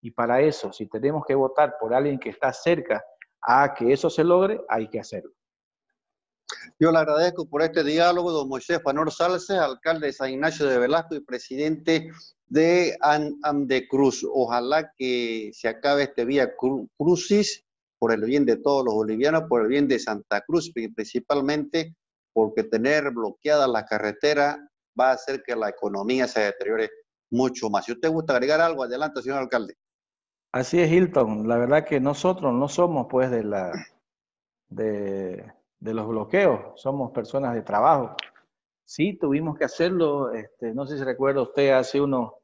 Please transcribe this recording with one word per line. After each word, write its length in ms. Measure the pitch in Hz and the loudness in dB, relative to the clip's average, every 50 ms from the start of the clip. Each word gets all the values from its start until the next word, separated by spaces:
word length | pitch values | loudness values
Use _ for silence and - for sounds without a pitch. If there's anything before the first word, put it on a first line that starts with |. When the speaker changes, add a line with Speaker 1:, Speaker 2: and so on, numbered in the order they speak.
Speaker 1:
Y 120 | _ 120 113 | _ -14 -4
para 280 | - 117 117 123 127 | -4 0 2 4 4
eso, 320 | 143 156 147 - - 101 - | 4 4 2 0 -8 -10 -10
si 140 | - 110 | -10 -12
tenemos 380 | 98 - 110 120 139 156 156 143 | -8 -8 -2 -2 0 -2 -2 -2
que 80 | - 135 | 0 0
votar 420 | 139 135 131 135 - 151 143 - - | 2 2 2 2 2 2 2 0 -4
por 140 | 113 110 117 | -4 0 0
alguien 260 | 131 143 147 139 131 | 2 2 0 -2 -4
que 120 | - 117 | -6 -10
está 220 | 101 - - 135 123 | -8 -2 -4 -4 -4
cerca 520 | - - 165 175 160 - - 110 107 - - - _ - _ _ _ - | -2 0 0 0 0 0 -4 -4 -4 -4 -12 -20 _ -20 _ _ _ 0
a 320 | 113 123 131 143 143 139 | 4 4 6 6 4 2
que 180 | - 117 120 135 | 0 2 2 2
eso 160 | 135 - 165 | 2 2 -2
se 160 | - - 160 | 0 2 2
logre, 360 | 170 175 180 185 196 214 - - - | 4 4 4 4 2 0 -4 -4 -4
hay 200 | 110 113 113 110 | -2 -2 -2 -4
que 120 | - 113 | -8 -10
hacerlo. 320 | - - - 98 82 - _ _ _ _ _ _ _ _ _ _ _ _ _ _ _ _ _ _ _ _ _ _ _ _ - - - - _ _ | -10 -8 -12 -12 -12 -14 _ _ _ _ _ _ _ _ _ _ _ _ _ _ _ _ _ _ _ _ _ _ _ _ -18 -18 -18 -20 _ _
Speaker 2:
Yo 140 | 156 165 165 | 4 4 6
le 60 | 165 | 4
agradezco 500 | 156 151 151 151 165 180 175 175 160 - | 4 4 2 2 2 2 0 -2 -10 -6
por 140 | - 147 160 | -2 0 0
este 220 | 165 156 170 156 | 2 2 0 0
diálogo, 480 | 143 151 165 170 175 175 175 175 175 165 | 2 2 4 4 4 4 2 0 -2 -2
don 160 | 156 139 135 | -2 -4 -4
Moisés 320 | 135 131 - - 170 165 - | -6 -8 -4 -2 -2 -2 0
Fanor 280 | 139 139 147 160 156 | 0 0 0 0 -2
Salces, 480 | - - 165 175 185 175 180 - 202 185 | -2 -2 0 0 0 -2 -4 -2 0 0
alcalde 480 | 160 139 131 - _ 160 165 160 156 | 0 0 -2 -4 _ -2 -2 -2 -2
de 60 | 143 135 | -6 -4
San 180 | - 135 131 | -4 -6 -4
Ignacio 360 | 131 131 147 160 160 165 151 | -4 -2 -2 -2 0 0 0
de 120 | 139 131 123 | 2 4 4
Velasco 360 | 123 123 147 165 165 160 160 | 4 4 2 0 0 -2 -8
y 60 | 147 | -10
presidente 920 | 143 _ 127 123 - - 131 131 147 156 160 151 160 170 165 160 160 160 160 165 - - _ _ _ | -8 _ -10 -10 -10 -10 -6 -4 -2 -2 -2 -2 0 0 0 0 0 -4 -16 -18 -20 -20 _ _ _
de 500 | _ - 147 160 165 175 180 180 156 - - | _ 2 4 4 6 6 4 4 2 0 0
An-, 360 | - 147 147 151 151 147 143 - - | 2 2 4 4 0 -4 -6 -4 -4
Andecruz. 840 | 151 147 143 143 127 135 131 127 - - 135 139 135 123 - - - - | -2 0 0 0 0 0 -2 0 0 2 4 4 4 2 0 -6 -4 0
Ojalá 600 | - 127 117 117 120 120 123 147 156 156 156 _ | 0 0 2 0 -2 0 2 0 0 0 -2 _
que 540 | _ 131 127 123 123 120 117 113 113 110 104 - | _ -4 -2 -2 -2 -2 -4 -4 -6 -8 -10 -14
se 160 | - - 117 | -6 -6 -6
acabe 360 | 110 - - 143 143 143 143 | -6 -2 0 2 2 2 2
este 200 | 135 - - 120 | 0 -2 -2 -2
vía 320 | 120 139 143 131 120 - | 0 2 2 2 0 -2
cru-, 320 | - - 131 139 131 104 - _ | -2 -2 -2 -2 -2 -6 -10 _
crucis 680 | _ 147 160 180 170 - - 202 208 208 - - - _ _ _ _ _ _ _ _ | _ 2 2 2 2 2 2 2 2 2 2 -4 -10 _ _ _ _ _ _ _ _
por 140 | - 113 113 | 0 0 2
el 100 | 104 104 | 0 0
bien 240 | 113 131 143 143 | 0 2 2 4
de 100 | 117 113 | 4 2
todos 280 | - 113 143 139 139 131 | 2 2 0 2 2 2
los 100 | 123 107 | 0 0
bolivianos, 500 | 107 110 107 110 110 131 147 156 160 160 160 | 0 0 -2 -2 0 0 2 2 0 0 2
por 140 | 123 120 110 | 0 2 2
el 60 | 107 | 2
bien 200 | 127 143 143 131 | 2 2 2 2
de 100 | 131 113 | 0 0
Santa 420 | - - 107 104 104 _ 104 101 - | 0 -4 -6 -8 -6 _ -4 -4 -2
Cruz, 300 | - 156 170 156 170 165 | 0 -2 -2 -2 -2 -8
pri-, 160 | 120 113 107 | -8 -8 -8
principalmente 1080 | 113 - 107 107 - 120 123 _ 147 143 135 139 147 151 147 147 - 165 160 165 165 _ _ _ _ _ _ _ _ | -8 -8 -10 -6 -6 -8 -2 _ -2 0 0 -2 -2 -2 -4 -2 -4 -4 -4 -4 -12 _ _ _ _ _ _ _ _
porque 300 | 113 110 107 107 - 107 | 0 0 0 0 -4 -4
tener 480 | - 113 110 113 135 147 151 143 143 | -2 -2 0 2 2 2 2 0 -2
bloqueada 560 | 123 117 113 101 - _ _ 147 151 151 139 | -4 -4 -6 -6 -8 _ _ 2 2 4 4
la 180 | 131 120 110 107 | 2 0 -2 -4
carretera 720 | - 110 107 104 107 104 - - 147 151 143 143 143 147 - - _ _ _ _ _ _ 117 | -2 -4 -2 -2 -2 -4 0 0 0 2 4 2 0 0 -6 -12 _ _ _ _ _ _ 0
va 120 | 123 131 | 2 2
a 40 | 131 | 2
hacer 280 | 123 - - 135 135 - | 0 -2 -8 -8 -8 -6
que 120 | - 120 | -6 -6
la 120 | 113 110 104 | -4 -4 -4
economía 600 | 101 - - 104 101 101 98 110 127 131 127 120 | -4 -4 -6 -6 -4 -4 -2 -2 0 0 0 0
se 120 | - 113 | 0 0
deteriore 500 | 107 101 101 - 95 98 110 110 110 107 - - _ _ _ _ _ _ | 0 0 -2 -4 -4 -4 -2 -2 -2 -4 -6 -14 _ _ _ _ _ _
mucho 380 | - 120 131 131 123 - - 110 | -2 0 0 0 0 -2 -6 -2
más. 160 | 101 98 - | -2 -2 -2
Si 80 | - 120 | -4 -8
usted 160 | 123 - 160 | -2 -2 -2
gusta 240 | 160 165 160 160 139 | 0 0 -2 0 0
agregar 260 | 123 123 139 151 156 | 2 2 2 2 4
algo, 240 | 165 170 165 139 131 | 4 2 2 -2 -4
adelante, 360 | 117 123 127 147 151 147 139 | -6 -4 -4 -4 -4 -4 -6
señor 180 | 117 127 139 139 | -6 -4 -4 -4
alcalde. 360 | 131 120 - 120 107 - - _ _ _ _ _ _ _ _ _ _ _ _ _ _ _ - | -4 -2 -2 -2 -2 -4 -12 _ _ _ _ _ _ _ _ _ _ _ _ _ _ _ -4
Speaker 1:
Así 280 | 127 131 - - 175 | -4 -4 0 2 2
es, 100 | 175 156 | 2 4
Hilton. 560 | 160 180 185 180 185 147 123 110 107 107 107 | 4 4 4 4 4 2 2 2 0 -2 0
La 120 | 110 120 117 | 0 2 2
verdad 260 | 120 123 143 156 151 | 2 4 2 2 2
que 160 | - 156 139 | 2 0 0
nosotros 540 | 127 139 147 139 - 180 185 185 165 139 120 | 0 0 -2 0 0 -2 -2 0 -2 -2 0
no 140 | 123 139 143 | 0 -2 -2
somos, 380 | - - 180 175 170 139 120 - | 0 0 2 2 2 -2 -4 0
pues, 200 | - 127 127 131 | 0 0 0 2
de 140 | 123 117 107 | 0 -2 -2
la, 280 | 104 101 98 92 90 82 185 - - _ _ _ _ _ _ _ _ _ _ _ _ _ _ _ _ | -2 -2 -4 -4 -4 -6 -10 -12 -14 _ _ _ _ _ _ _ _ _ _ _ _ _ _ _ _
de, 840 | - - 110 110 107 101 101 98 98 98 95 92 92 - 98 110 - _ _ _ _ _ | -8 -4 -4 -4 -2 -4 -4 -6 -6 -6 -6 -8 -8 -10 -14 -18 -20 _ _ _ _ _
de 160 | - 107 110 | -8 -6 -6
los 120 | 113 107 | -6 -4
bloqueos, 720 | 110 113 110 107 107 - 185 202 175 127 101 - - - - | -4 -4 -6 -4 -2 0 2 2 2 2 0 -4 -12 -20 -10
somos 300 | - 135 139 143 131 120 | -6 -6 -4 -4 -6 -6
personas 440 | - 123 110 107 - 139 139 127 120 | -6 -8 -8 -4 -4 -4 -4 -2 -4
de 80 | 113 107 | -6 -6
trabajo. 520 | - 101 104 113 147 160 143 123 110 - - - - _ _ _ _ _ _ _ _ _ _ _ | -2 0 2 4 4 4 2 0 -4 -8 -12 -14 -14 _ _ _ _ _ _ _ _ _ _ _
Sí, 320 | _ - - 151 196 202 - | _ -4 -2 -2 -2 -2 -2
tuvimos 400 | - 147 135 147 160 165 147 - | -2 -2 0 0 -2 -4 -4 -4
que 60 | 151 | -4
hacerlo, 680 | 143 - - 165 180 190 180 165 151 143 143 135 120 110 | -4 -2 -2 -2 0 2 2 0 0 0 0 -2 -4 -6
este, 400 | 113 107 107 _ _ 120 117 110 | -8 -10 -12 _ _ -8 -6 -6
no 140 | 127 139 | -6 -6
sé 100 | 143 151 | -6 -6
si 80 | 143 135 | -6 -4
recuerda 380 | 131 123 107 131 139 139 139 127 | -4 -4 0 0 0 2 0 -2
usted 300 | - - - 143 139 135 | -2 0 2 4 4 4
hace 280 | 131 123 - - 143 | 4 2 2 0 0
unos 320 | 143 139 135 127 120 110 - - | 0 2 0 -2 -2 -4 -8 -18